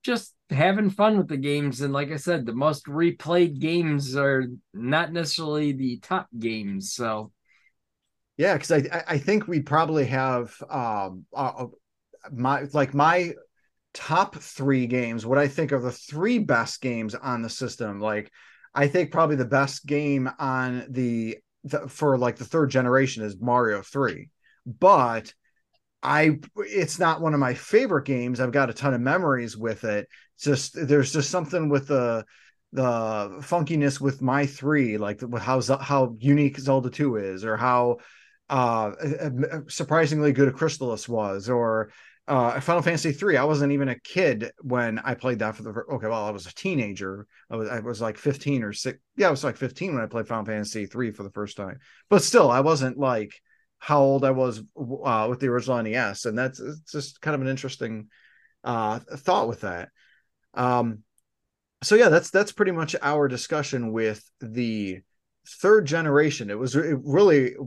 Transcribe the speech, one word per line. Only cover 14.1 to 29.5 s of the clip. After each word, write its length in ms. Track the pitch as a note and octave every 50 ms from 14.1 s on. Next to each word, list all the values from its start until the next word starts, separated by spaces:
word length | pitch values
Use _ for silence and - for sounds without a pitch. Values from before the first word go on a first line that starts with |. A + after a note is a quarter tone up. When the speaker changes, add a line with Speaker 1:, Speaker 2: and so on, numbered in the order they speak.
| D#3 F3+ G3 F#3+ -
Speaker 2:
three 500 | D3 - - - - C3+ C#3 C#3 C3 B2
games, 380 | A#2 B2+ B2+ A#2+ A#2 A2+ A#2 G#2+
what 140 | A#2 C3+ C#3+
I 100 | D3 C#3
think 240 | C#3 - D#3+ B2+
are 80 | C#3 B2+
the 120 | A#2+ B2+
three 460 | A#2+ - - - C#3+ D3+ F#3 A3+ B3 A#3
best 400 | G#3 C#3 C3 A#2 A2+ - - -
games 340 | - B2+ A#2+ A2+ A2 G#2+ A2
on 280 | - - C3+ B2 A#2
the 80 | A#2 A2+
system. 500 | - - C3 A2+ - - A#2+ G#2 G2+ G2+
Like, 300 | G#2 G#2+ G#2+ G#2+ G#2 - _ - - - - _ - _ _
I 140 | C#3 C#3+ C#3+
think 240 | C#3 F3+ E3+ -
probably 240 | - E3 E3 D#3 D3+
the 80 | C3 B2+
best 420 | A2 C#3 C3+ C#3 C3+ - - -
game 420 | C#3 D3 C#3+ D3+ C#3+ C#3+ C3+ B2+ C3 - -
on 480 | C#3+ C3+ C3 C3 B2+ B2+ B2 B2+ - -
the, 480 | B2 B2+ B2+ A#2+ A#2 A2+ A2+ A2 A2 - _ _ _ _ -
the, 240 | C#3 C#3+ - - C3+
for, 300 | - - E3 C#3+ C3+ B2
like, 180 | B2 B2 A#2+
the 80 | - A#2+
third 260 | - - E3 D3+ B2+
generation 520 | C3+ C3 B2+ B2 B2 C3+ C#3 C3+ C3+ A#2
is 180 | A2 G#2 G2 F#2
Mario 420 | A2 B2 A#2+ B2 A#2+ A2 G#2 G2
three, 480 | F#2+ - - C#3 C3+ A2 E2 - G2 - _ _ _ _ _ _ _
but 680 | B2+ G#2+ - F3+ F#3+ G3+ D#3 B2+ A#2+ A2+ A2 - - - _ _ _ _ _ _ _ _ _ _ _ _ _
I, 360 | - C3+ C#3+ D3+ D#3 D#3+ D3+ D3+ - - _
it's 420 | G#3 G3+ - G#3 G3 E3 - - E3+
not 220 | F#3 E3 D#3+ D#3
one 120 | E3 D#3 D3+
of 60 | C#3+
my 140 | C#3 B2+ B2+
favorite 500 | C3 - - - A3+ C4+ A3+ F3+ C#3 C3
games. 360 | C#3 C3+ B2 A#2+ B2 B2+ A#2+
I've 120 | B2+ B2
got 160 | A#2 C#3 C3+ A#2+
a 60 | A2+
ton 200 | - C3 C#3 C3
of 60 | A#2
memories 560 | A#2+ C3+ D#3 F#3 F#3 D3+ C3+ B2 A#2+ A2+